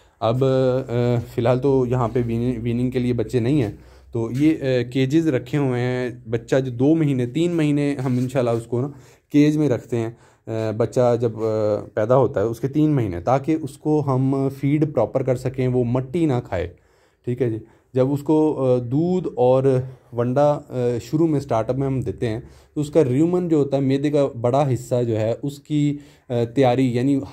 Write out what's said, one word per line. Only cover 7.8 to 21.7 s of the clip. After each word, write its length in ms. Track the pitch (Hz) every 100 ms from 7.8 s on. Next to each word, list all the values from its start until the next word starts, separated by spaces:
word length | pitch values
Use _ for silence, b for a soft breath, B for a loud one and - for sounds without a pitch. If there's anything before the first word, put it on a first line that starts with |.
| 143
हम 240 | 139 135 123
इंशाल्लाह 360 | 127 135 120
उसको 260 | 117 - 123
ना 80 | 139 B B B _
केज 240 | 147 147 151
में 120 | 143
रखते 280 | 113 - 120
हैं। 200 | 113 117
अ, 560 | _ _ - 110 110
बच्चा 440 | 107 117 131 123 117
जब, 180 | 120
अ, 60 | 107 110 110 107 104 - 113
पैदा 180 | 107
होता 260 | 135 113 -
है 60 | 110
उसके 220 | - 131
तीन 220 | 151 151
महीने, 300 | 139 107 87
ताकि 340 | 101 135 131
उसको 460 | 160 156 - 151 151
हम 480 | 143 131 131 135 135
फीड 440 | 135 139 151 151
प्रॉपर 300 | 131 107 131
कर 140 | 131 123
सकें, 320 | 127 131 127
वो 160 | 127
मट्टी 420 | 120 127 131 175 160
ना 140 | 123
खाए, 260 | - 92 87 b b b b b 123
ठीक 160 | 123
है 80 | 123
जी। 100 | 110 b b b
जब 160 | 127 131
उसको, 420 | 143 143 156 156
अ, 260 | 135 131 127
दूध 560 | 120 139 175 185 - -
और 500 | 123 131 135 131 131 B B
वंडा, 380 | 117 120 135 147
अ, 460 | 147 - 123 120 117
शुरू 280 | - 156 165
में 140 | 143
स्टार्टअप 360 | 131 113 113